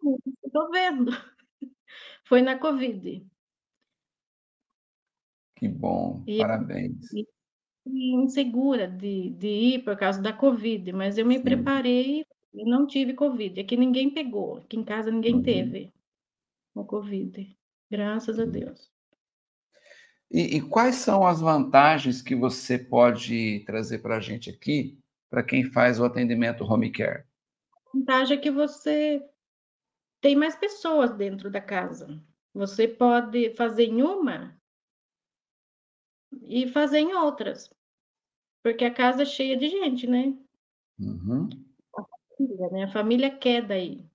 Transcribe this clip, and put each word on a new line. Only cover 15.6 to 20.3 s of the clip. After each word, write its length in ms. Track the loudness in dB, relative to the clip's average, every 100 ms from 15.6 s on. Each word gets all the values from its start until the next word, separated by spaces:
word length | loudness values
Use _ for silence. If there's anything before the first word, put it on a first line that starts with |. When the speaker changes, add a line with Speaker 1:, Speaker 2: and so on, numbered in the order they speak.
| 0 -6 -12 _ _ _ _ _ _ _ _
Speaker 1:
o 100 | -14
covid. 720 | -8 -8 -6 -6 -6 -10 -16 -18 _ _ -10
Graças 480 | -4 -2 -4 -4 -2
a 40 |
Speaker 2:
Uhum. 80 | -2
Speaker 1:
Deus. 400 | -4 -8 -12 _ _ _ _ _ _ _ _ _ _ _ -20 -20 _ _